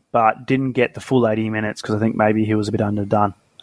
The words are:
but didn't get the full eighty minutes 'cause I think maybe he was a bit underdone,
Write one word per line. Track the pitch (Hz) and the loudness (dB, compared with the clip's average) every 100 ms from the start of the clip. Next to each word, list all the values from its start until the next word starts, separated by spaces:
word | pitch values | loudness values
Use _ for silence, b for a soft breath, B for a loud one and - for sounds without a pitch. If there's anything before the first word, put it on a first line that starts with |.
| _ | _
but | 120 110 - 120 | 0 2 0 -2
didn't | 135 135 | -2 0
get | 123 120 | 0 -2
the | - | -4
full | - 131 113 | -2 4 4
eighty | 107 110 | 2 -2
minutes | 110 107 - | -4 -6 -8
'cause | - 107 | -4 0
I | |
think | 113 110 | 0 2
maybe | 107 107 107 | 2 2 0
he | 107 | 0
was | 104 | -2
a | |
bit | 107 | -2
underdone, | 104 104 101 107 104 - _ _ | -2 -2 -2 0 0 -4 _ _